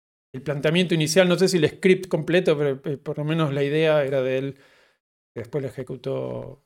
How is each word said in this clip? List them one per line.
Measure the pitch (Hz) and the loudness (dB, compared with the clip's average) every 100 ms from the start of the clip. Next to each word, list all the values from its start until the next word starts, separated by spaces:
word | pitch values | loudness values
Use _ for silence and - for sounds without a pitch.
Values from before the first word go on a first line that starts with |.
| _ _ _ | _ _ _
el | 127 | -12
planteamiento | 151 143 151 170 175 | -8 -2 0 2 2
inicial. | 170 151 185 180 | 2 2 4 4
No | 170 | 4
sé | 185 | 2
si | 180 | 2
el | 147 | 0
script | - 185 190 - | 2 2 2 0
completo, | 165 151 175 180 147 | -4 0 0 2 2
pero, | 147 135 | 0 -4
eh, | 160 135 | -6 -8
por | - 151 | -8 -6
lo | |
menos | 147 165 151 | -2 0 0
la | 139 | 0
idea | 143 156 160 147 | 0 2 2 2
era | 135 139 | 2 0
de | 131 131 | 0 -2
él, | 135 135 _ _ _ _ _ _ _ | -4 -8 _ _ _ _ _ _ _
que | 117 | -14
después | 110 147 | -8 -6
lo | 131 | -6
ejecutó | - 127 131 135 131 127 123 123 135 | -8 -10 -10 -8 -6 -6 -8 -12 -16